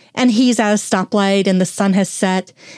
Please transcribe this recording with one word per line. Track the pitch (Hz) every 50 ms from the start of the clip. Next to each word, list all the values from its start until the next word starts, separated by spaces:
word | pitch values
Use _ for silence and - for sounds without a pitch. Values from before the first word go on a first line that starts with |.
| _ _ -
And | - 262 254
he's | 214 220 262 247 240 208
at | 220 208 214
a |
stoplight | 208 - - - 190 185 190 - 208 196 196 196 202 190
and | 196 190 185
the | 185
sun | - - - 202 196 190
has | 202 190 -
set, | - - - 190 185 190 185 - _ _ - - -